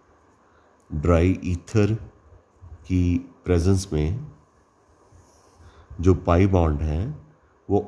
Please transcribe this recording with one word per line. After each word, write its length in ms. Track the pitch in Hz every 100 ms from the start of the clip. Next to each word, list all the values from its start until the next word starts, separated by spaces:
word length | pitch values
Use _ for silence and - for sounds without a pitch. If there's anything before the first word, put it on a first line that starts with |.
| _ _ _ _ _ _ _ _ _
ड्राई 500 | 78 82 85 90 90
ईथर 500 | 90 87 - 110 104 113 - - _ - _ _ - - -
की 320 | 90 90 87 - - -
प्रेजेंस 420 | 90 87 95 -
में 320 | 76 78 110 - - _ _ _ _ _ _ _ - _ _ _ _ - - _ -
जो 120 | 85 82
पाई 320 | 90 87 98
बॉन्ड 340 | 92 80 73
है 340 | 76 78 117 151 - _ _ _ -
वो 160 | 98